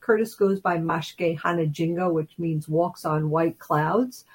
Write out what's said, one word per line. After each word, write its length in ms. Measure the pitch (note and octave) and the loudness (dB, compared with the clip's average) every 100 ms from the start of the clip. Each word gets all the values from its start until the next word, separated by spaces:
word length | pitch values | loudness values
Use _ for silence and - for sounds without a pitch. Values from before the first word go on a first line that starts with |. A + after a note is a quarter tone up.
Curtis 340 | - G#3+ A3+ - | 0 2 2 0
goes 240 | G3 G3 | 0 2
by 180 | F#3 F3 | 0 0
Mashke 640 | E3 D#3+ D3+ - F3 D#3+ | 0 -2 -4 -2 -2 0
Hanajinga, 720 | F3 F3 D#3+ C#3+ E3 F3 F#3 | -2 0 0 0 -2 0 0
which 260 | D#3+ D#3 - | 0 -2 -6
means 300 | E3 D#3 D#3 | -4 -4 0
walks 380 | D#3 F3 - D#3+ | 0 0 -2 -2
on 240 | D#3 D#3 | 0 0
white 300 | D#3 E3 - | 2 0 -2
clouds. 680 | - D3+ D#3 G3 B3+ - - | -2 0 2 2 0 -6 -20